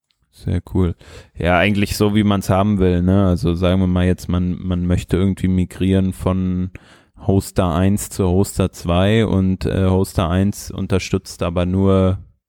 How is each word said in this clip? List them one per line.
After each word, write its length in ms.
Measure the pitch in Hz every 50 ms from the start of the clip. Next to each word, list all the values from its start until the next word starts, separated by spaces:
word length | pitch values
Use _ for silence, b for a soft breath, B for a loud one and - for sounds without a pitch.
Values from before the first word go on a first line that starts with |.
| _ _ _ _ _ _
Sehr 300 | _ - - - 92 87 - - -
cool. 220 | 92 92 85 85 B B B B B B B B
Ja, 220 | - - 85 87
eigentlich 400 | 85 90 104 104 101 101 - -
so, 180 | - 107 104 101
wie 100 | 107 104
man's 260 | 101 101 98 - -
haben 280 | 98 95 98 104 104 95
will, 220 | 92 90 90 87
ne? 260 | 87 90 95 101 101
Also 280 | 92 90 85 - 87 85
sagen 260 | 85 92 87 92 95
wir 60 | 95
mal 180 | 92 90 90 90
jetzt, 240 | 92 90 - - -
man, 300 | 87 87 90 90 87 -
man 260 | - 92 90 87 87
möchte 300 | 87 90 87 - - -
irgendwie 320 | 85 95 98 92 - - 92
migrieren 640 | 92 92 90 - - - 95 95 95 95 95 95
von 600 | 92 - - - 107 92 92 92 90 90 90 90 B B B B B B B B B - -
Hoster 460 | - 95 98 - - - - 95 90
eins 380 | 78 85 92 98 101 104 - -
zu 160 | - - 101
Hoster 440 | 90 87 95 98 - - - 95 90
zwei 540 | - - - 85 85 90 95 101 107 113 110
und, 400 | - - 95 95 92 95 - -
äh, 220 | - - 95 95 92
Hoster 400 | 95 95 98 - - - 98 80
eins 420 | 87 92 98 101 107 - - -
unterstützt 720 | - - 95 - 98 92 - - - 95 - - - -
aber 220 | 95 90 85 90 90
nur, 540 | 90 92 95 95 95 95 95 95 92 92 92 - - _ _ _